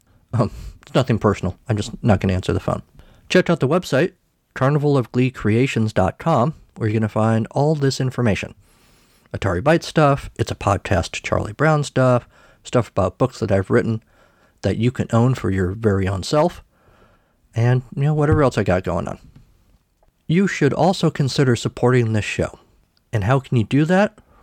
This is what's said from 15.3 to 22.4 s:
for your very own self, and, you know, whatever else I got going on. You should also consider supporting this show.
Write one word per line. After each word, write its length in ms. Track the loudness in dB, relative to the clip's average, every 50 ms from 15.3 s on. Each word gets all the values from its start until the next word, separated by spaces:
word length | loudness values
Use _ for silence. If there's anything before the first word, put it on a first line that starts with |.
| 0
for 140 | 0 -2 -2
your 220 | -2 0 0 -2
very 360 | -2 -2 0 0 0 2 0
own 160 | -2 -2 -4 -4
self, 400 | -2 0 0 0 0 -2 -6 -16 _ _ _ _ _ _ _ _ _ _ _ _ _ _ _ _ _ -4
and, 280 | 0 2 2 2 0 -2 -6 -6
you 80 | -4 -2
know, 100 | 0 0
whatever 300 | 0 2 2 2 2 2
else 140 | 2 0
I 60 | 0 0
got 200 | 0 0 0 0
going 240 | -2 -4 -4 -4
on. 120 | -6 -10 -12 -16 -20 -20 -20 -20 _ _ _ _ _ _ _ _ _ _ _ _ _ _ _ _
You 200 | -2 0 2 2
should 260 | 0 0 0 0 0 2
also 360 | 2 2 0 2 2 0 0
consider 460 | 0 0 -2 -2 0 0 2 2 2
supporting 580 | 0 -2 -6 -4 0 2 2 4 2 2 2 0
this 120 | -2 -2
show. 340 | -2 -4 -4